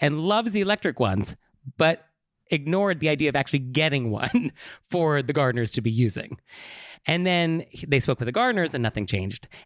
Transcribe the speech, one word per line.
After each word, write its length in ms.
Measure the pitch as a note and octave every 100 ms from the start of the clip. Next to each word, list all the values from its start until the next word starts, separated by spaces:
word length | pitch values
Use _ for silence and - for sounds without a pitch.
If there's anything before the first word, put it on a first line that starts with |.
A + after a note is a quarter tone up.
and 200 | D3 D3+
loves 320 | E3 G#3+ A#3
the 80 | G#3
electric 400 | F#3+ G#3 F3 C3+
ones, 340 | A#2 F#2+ G2+ - _ _ C3+ -
but 280 | D#3+ E3 _ _ _ _ -
ignored 500 | E3 C#3+ F3+ G3+ E3+
the 80 | D#3
idea 200 | D3 D3+
of 80 | C#3
actually 240 | C3+ C#3+
getting 500 | B2+ B2+ D#3 C#3 A#2+
one 420 | G#2+ B2 B3 A#3+ - -
<laughs> 200 | - -
for 320 | F3+ D#3+ D3
the 100 | C3
gardeners 400 | D3 C3+ A#2+ A2+
to 80 | -
be 100 | A2+
using. 480 | A2 A#2+ G2 A2 - _ - - - - - -
And 180 | E3+ F3+
then 380 | F3 E3+ E3 E3
he, 160 | - D3+
they 140 | C#3
spoke 180 | C3+ C3
with 80 | A#2
the 60 |
gardeners 420 | D#3 B3 A3 E3
and 80 | C#3
nothing 240 | A2+ G#2+ G2+
changed. 420 | G2+ F#2+ - - -